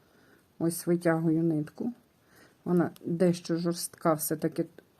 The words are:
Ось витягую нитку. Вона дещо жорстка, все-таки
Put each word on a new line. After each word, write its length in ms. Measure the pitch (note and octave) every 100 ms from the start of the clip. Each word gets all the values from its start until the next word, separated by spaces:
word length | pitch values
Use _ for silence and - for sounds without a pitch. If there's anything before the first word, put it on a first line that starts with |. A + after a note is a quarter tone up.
| _ _ _ _ _ -
Ось 280 | E3+ E3+ E3+
витягую 560 | F3 F3 D#3+ E3 D#3+
нитку. 500 | E3 D#3 D3+ - A#3 - _ _ _ - - _
Вона 260 | - F3+ D3 -
дещо 520 | - E3+ F3+ F3 - E3+
жорстка, 580 | F3 F3 - - E3+
все-таки 520 | D#3 - D#3 D#3+ E3 D#3+ - -